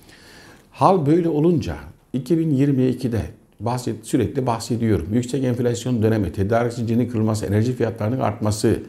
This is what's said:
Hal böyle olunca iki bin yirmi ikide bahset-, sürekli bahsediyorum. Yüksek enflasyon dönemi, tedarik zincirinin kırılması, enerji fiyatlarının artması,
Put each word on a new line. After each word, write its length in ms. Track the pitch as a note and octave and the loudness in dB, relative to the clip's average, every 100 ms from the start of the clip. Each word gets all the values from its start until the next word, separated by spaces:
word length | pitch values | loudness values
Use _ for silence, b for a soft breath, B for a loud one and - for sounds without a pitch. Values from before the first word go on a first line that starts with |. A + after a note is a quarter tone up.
| B B B B B B B | B B B B B B B
Hal 340 | - D3+ F#3+ C#3 | 0 2 4 2
böyle 240 | E3 E3 | 2 2
olunca 460 | D3+ E3 D3+ F2 C#2+ C#2+ - _ | 2 2 2 -2 -8 -12 -20 _
iki 240 | B2+ D3 E3 | -6 0 0
bin 120 | E3 | 2
yirmi 380 | C3 C#3+ C3 B2+ | 2 2 4 2
ikide 340 | B2+ A#2+ A2 D#2+ - _ - | 0 -2 -2 -4 -10 _ -8
bahset-, 460 | A2 B2 A#2+ A2 - | -6 -4 -4 -8 -2
sürekli 420 | C3+ G#2 C3+ B2+ | 0 0 0 -2
bahsediyorum. 600 | A2+ - A2+ A2+ F#2 D#2+ | -2 -2 -2 2 0 0
Yüksek 300 | A#2 A#2+ C#3 | -2 -2 -2
enflasyon 600 | B2+ A#2+ A#2+ A#2+ B2+ A#2+ | -2 0 0 -2 -2 2
dönemi, 280 | A2 A2 E2+ | 2 2 0
tedarik 420 | G2+ G2 A#2 A#2+ | -2 0 2 0
zincirinin 360 | B2 A2+ A#2 A#2+ | -2 0 0 0
kırılması, 360 | A2 A2 G#2+ G2+ | 0 0 0 0
enerji 280 | G#2 A#2+ | 0 0
fiyatlarının 460 | B2+ A2+ G#2+ G#2+ C3 | 0 -2 -2 -4 -2
artması, 600 | A2 G#2+ G#2+ G#2 A#2 - | -2 -2 -2 0 2 0